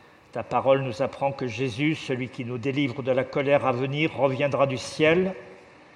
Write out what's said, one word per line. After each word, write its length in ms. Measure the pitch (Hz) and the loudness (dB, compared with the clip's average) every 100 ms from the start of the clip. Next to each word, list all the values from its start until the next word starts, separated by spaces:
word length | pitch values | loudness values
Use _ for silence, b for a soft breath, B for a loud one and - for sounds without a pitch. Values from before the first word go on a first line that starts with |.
| B B B | B B B
Ta 120 | 120 | -10
parole 380 | - 123 131 139 | -4 2 4 4
nous 200 | 131 110 | 2 -2
apprend 320 | 127 - 139 | -4 -2 -2
que 120 | 135 127 | -2 -4
Jésus, 500 | 107 135 107 151 151 | -4 -4 0 -2 -2
celui 340 | - 127 127 | -2 -4 -4
qui 160 | - 120 | -8 -8
nous 120 | 123 | -4
délivre 460 | 135 135 139 117 | -2 0 -2 -2
de 80 | 127 | 0
la 140 | 127 127 | 0 0
colère 400 | 151 139 143 131 | 0 2 4 4
à 80 | |
venir, 420 | 123 135 147 160 120 | 0 -2 0 -2 2
reviendra 500 | 135 127 143 123 135 | 0 2 0 2 2
du 120 | 127 | 0
ciel. 580 | - - 156 175 185 - - - - - B | -6 2 4 4 2 -4 -14 -20 -20 -20 B